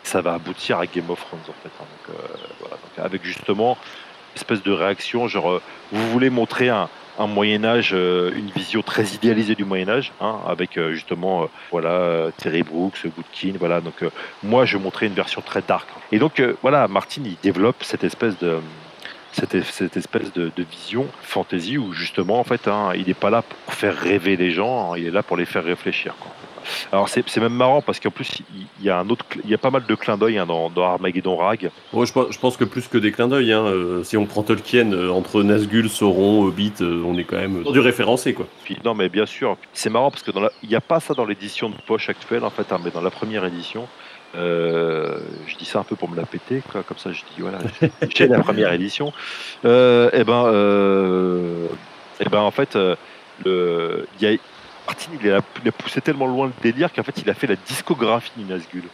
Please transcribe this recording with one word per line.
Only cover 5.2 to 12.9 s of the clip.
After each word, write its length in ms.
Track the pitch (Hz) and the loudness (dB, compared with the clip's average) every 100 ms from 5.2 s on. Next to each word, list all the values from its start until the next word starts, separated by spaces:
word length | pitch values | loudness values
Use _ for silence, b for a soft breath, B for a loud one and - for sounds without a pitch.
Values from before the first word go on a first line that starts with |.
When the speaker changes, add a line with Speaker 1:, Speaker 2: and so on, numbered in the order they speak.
| 120 | -2
Speaker 1:
genre, 240 | 104 82 | -2 0
euh, 100 | 90 B B - | -2 B B -10
vous 180 | 104 113 | -4 0
voulez 200 | 117 131 | 2 2
montrer 400 | 127 113 - 123 | 2 0 2 2
un, 200 | 113 87 - - - | 2 0 -6 -20 -4
un 100 | 104 | -2
Moyen 360 | 101 107 104 | 2 2 2
Âge, 280 | 110 120 - | 2 2 2
euh, 380 | 95 90 90 90 - | 2 2 2 0 -2
une 140 | 104 | -6
vision 320 | 98 95 110 | -6 -2 -2
très 240 | 104 - 107 104 | -2 -2 -2 2
idéalisée 400 | 113 110 107 104 | 2 2 2 0
du 80 | |
Moyen 240 | 98 95 92 | 0 -2 0
Âge, 240 | 117 131 - | -2 -2 -6
hein, 160 | 101 110 87 | -4 -4 -4
avec, 320 | 85 92 - | -4 -4 -2
euh, 140 | 82 | -4
justement, 520 | 82 - 87 90 92 | -4 -6 -4 -2 -2
euh, 20 | 80 B B | -2 B B
voilà, 180 | 85 82 | -2 0
euh, 420 | 90 87 85 80 - | 0 2 0 -2 -4
Terry 260 | 82 80 | -2 -2
Brooks, 420 | 82 80 95 | 0 0 -2